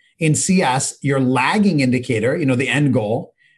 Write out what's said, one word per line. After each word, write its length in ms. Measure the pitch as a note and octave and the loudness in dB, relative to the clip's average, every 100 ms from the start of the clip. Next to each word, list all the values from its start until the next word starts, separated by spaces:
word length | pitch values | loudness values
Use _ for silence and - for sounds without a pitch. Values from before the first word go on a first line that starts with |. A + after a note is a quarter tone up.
| _ - | _ -4
in 160 | D#3+ | 0
C 280 | D3 - F#3 | 0 2 0
S, 360 | D3+ C#3 - - | 2 -2 -4 -6
your 180 | C#3 C#3 | -4 0
lagging 600 | B2+ C3 C3+ G3+ G3+ D3+ | 0 0 0 2 2 2
indicator, 560 | B2+ B2+ B2 A2 A2+ E3+ | 2 0 -2 -2 -2 -2
you 100 | C#3+ | 0
know, 100 | B2 | 0
the 120 | B2 | 0
end 240 | B2+ C#3+ | 0 2
goal 420 | B2 G#2 B2 - _ _ | 0 -2 -4 -6 _ _